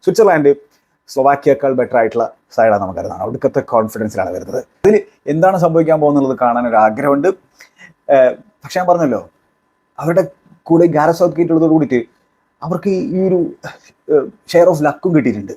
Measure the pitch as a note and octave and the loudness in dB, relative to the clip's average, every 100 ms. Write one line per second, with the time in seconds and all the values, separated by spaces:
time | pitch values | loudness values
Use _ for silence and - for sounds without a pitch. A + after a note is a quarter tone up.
0 | - F#3 G#3 E3 C#3+ C#3+ _ _ _ _ | -2 2 2 4 2 0 _ _ _ _
1 | _ - C3+ C#3 D3 C3+ C#3 B2+ A#2+ B2 | _ -2 0 0 0 0 0 -2 -2 0
2 | A2+ A#2 A2+ - _ - A2+ G2+ F#2+ E2+ | -2 -2 -6 -8 _ 0 0 0 -4 -8
3 | F2+ E2+ G2+ - - - B2+ A#2+ A2 G#2+ | -10 -8 -10 -4 -4 -4 -2 -2 -2 -4
4 | G#2+ - F#2 F2+ F2 A2+ - _ F#3+ G#3+ | -8 -6 -6 -6 -8 -10 -10 _ 2 2
5 | - _ - D3+ F#3 F#3+ E3+ D#3+ D#3+ D#3 | -2 _ -6 0 2 2 0 2 2 2
6 | D3 C#3+ C3+ B2+ B2 A#2+ A#2+ A2+ G#2+ A2 | 2 2 0 0 0 0 0 2 2 0
7 | C#3+ C#3 E3 F#3+ _ _ - _ - _ | -2 0 0 -4 _ _ -20 _ -20 _
8 | - C#3 B2+ - - _ - F#3 F3+ F3 | 0 4 4 2 -14 _ -10 -4 0 2
9 | D#3 A2 F2+ _ _ _ _ _ _ - | 0 -2 -8 _ _ _ _ _ _ -10
10 | D#3 F3 F3+ _ _ _ - E3 E3+ D3 | -2 0 -2 _ _ _ 0 2 4 2
11 | D3+ E3+ F3+ D#3 E3 D#3+ D#3+ D#3 C#3+ B2 | 0 2 -2 0 0 2 2 2 2 -2
12 | A#2 _ _ _ _ _ D3+ F3 G3+ F#3+ | -4 _ _ _ _ _ -8 -6 -4 -4
13 | - F#3 F#3+ F3+ E3+ - D#3 - _ _ | -4 -2 0 0 -2 -8 -20 -20 _ _
14 | - D3 C3 - _ E3+ E3+ D#3+ D3 C#3+ | -2 -2 -2 -12 _ 2 2 2 -2 -2
15 | F#3+ E3 B2 G#2+ F#2+ | -2 0 0 -4 -8